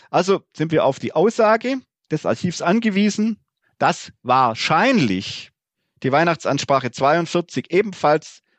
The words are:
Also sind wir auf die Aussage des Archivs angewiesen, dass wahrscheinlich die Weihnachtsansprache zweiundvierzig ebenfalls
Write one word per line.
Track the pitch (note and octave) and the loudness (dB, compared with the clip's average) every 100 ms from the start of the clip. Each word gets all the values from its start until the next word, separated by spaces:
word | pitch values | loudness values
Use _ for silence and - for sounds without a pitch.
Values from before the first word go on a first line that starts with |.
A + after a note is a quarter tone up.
| - | -4
Also | D3+ F#3 F#3+ _ - | -2 0 -2 _ -8
sind | D#3+ | -2
wir | D#3+ | 2
auf | A2+ C3 | 0 0
die | D#3 | -4
Aussage | D#3 G3+ A3+ G#3+ A3+ B3 C4+ - _ - | 0 0 2 2 2 0 -6 -10 _ -8
des | D#3 | -4
Archivs | F2 A2+ F3+ - | -4 -4 -4 -4
angewiesen, | D3+ A3 A3+ G3 G#3 G3+ A3 G#3+ _ _ _ - | 0 0 0 0 0 0 -4 -6 _ _ _ -2
dass | C#3 - - - | -2 -2 -8 -8
wahrscheinlich | A#2+ B2+ B2 A2 - D#3+ A#3+ A#3+ A#2+ F#2+ - - - _ _ _ _ - | 0 2 2 0 0 2 2 2 2 -2 -6 -14 -18 _ _ _ _ -6
die | C3 | 0
Weihnachtsansprache | C#3 E3+ D#3 F#2+ C3+ - C#3 B2 | 2 2 0 -2 -4 0 0 -2
zweiundvierzig | - C#3 E3 E3 F3 E3+ - - | -2 0 2 0 -4 -4 -8 -2
ebenfalls | F3 G#3+ - D3 D3+ - - _ | -2 -2 0 0 0 -2 -20 _